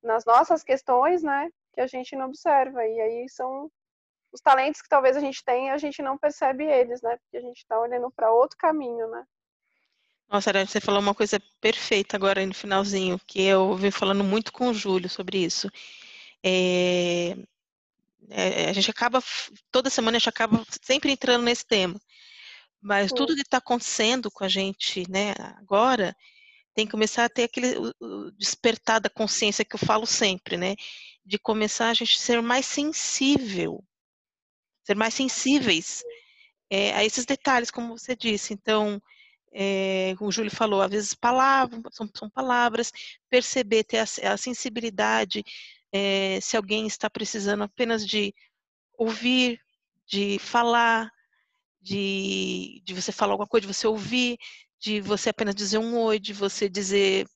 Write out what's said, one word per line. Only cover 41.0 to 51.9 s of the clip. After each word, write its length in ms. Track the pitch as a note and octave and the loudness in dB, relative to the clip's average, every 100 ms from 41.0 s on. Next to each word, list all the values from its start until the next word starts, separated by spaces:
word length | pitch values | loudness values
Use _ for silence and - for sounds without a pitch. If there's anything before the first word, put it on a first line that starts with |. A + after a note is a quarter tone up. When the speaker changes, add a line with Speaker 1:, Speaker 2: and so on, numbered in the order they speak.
| G3+ - | -4 -2
Speaker 2:
palavras, 640 | A#3+ B3+ C4+ C4+ B3 A#3 A#3 | 0 4 4 4 2 -4 -16
são, 160 | - G#3+ - | -12 -12 -12
são 140 | G#3+ | -12
palavras, 600 | - C4 A#3+ A#3+ A3+ A#3+ - - - _ | -6 0 2 2 0 -4 -8 -18 -20 _
perceber, 540 | B3+ - C4 G#3 A3 G#3+ | 2 2 -2 2 0 2
ter 120 | A3+ | -2
a, 340 | A3 - G3+ | -2 -2 -2
a 40 | G#3 | -2
sensibilidade, 1080 | B3+ A#3+ C4 A3+ A3+ G3 G#3+ A3 G#3+ G#3+ - - - - _ | -4 -6 -6 -6 -6 -2 0 2 0 -4 -8 -16 -20 -20 _
é, 480 | G3 G3+ G3 F#3+ F#3+ | -2 0 0 0 -2
se 140 | - A3+ | -2 -2
alguém 300 | G3 G#3+ A3 | 0 -4 -4
está 220 | - G#3+ | -4 -6
precisando 540 | - G#3+ A3 G3+ G#3 | -4 -6 -4 -2 -2
apenas 420 | G#3 - A#3 A3+ G3+ | -4 -4 -2 -2 -2
de 280 | G#3+ G3+ - _ _ _ _ _ - | -2 -2 -6 _ _ _ _ _ -4
ouvir, 600 | A3+ A3 A#3+ B3+ B3 A#3 _ _ _ _ _ | -4 0 2 2 2 -2 _ _ _ _ _
de 320 | G3 G3+ G3+ | -2 -2 -2
falar, 720 | - A#3+ A#3 A#3 A#3 A3+ A3 _ _ _ _ _ _ _ F#3 | -2 0 2 4 2 0 -2 _ _ _ _ _ _ _ -6